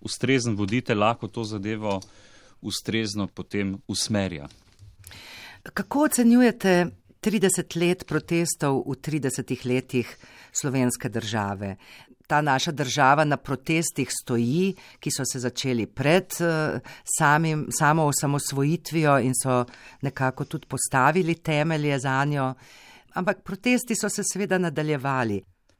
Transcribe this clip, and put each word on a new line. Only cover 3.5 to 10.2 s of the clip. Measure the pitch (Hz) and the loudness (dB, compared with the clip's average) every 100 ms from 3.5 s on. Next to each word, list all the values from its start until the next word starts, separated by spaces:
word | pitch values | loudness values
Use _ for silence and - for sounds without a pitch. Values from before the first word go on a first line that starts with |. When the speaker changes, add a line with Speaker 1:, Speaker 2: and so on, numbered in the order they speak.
| 101 98 98 - | -4 -4 -6 -8
Speaker 1:
usmerja. | 101 - 104 95 78 73 - _ _ - - - - - - - - | -6 -2 -2 -2 -6 -14 -20 _ _ -20 -20 -20 -20 -20 -20 -20 -20
Speaker 2:
Kako | - - - 277 | -12 -8 -4 2
ocenjujete | 302 269 233 240 247 240 196 175 170 - _ _ | 2 4 6 8 6 4 2 4 2 -4 _ _
trideset | - 202 185 185 - 165 | -2 2 2 2 -4 0
let | 175 180 - | 0 0 -2
protestov | 151 - 170 170 - 147 135 - | -4 -2 -2 0 -2 0 0 -2
v | 131 | -8
tridesetih | - 151 131 - - 127 123 | -6 -4 -2 -4 -6 -6 -2
letih | 127 - 127 113 - | -2 0 -4 -4 -10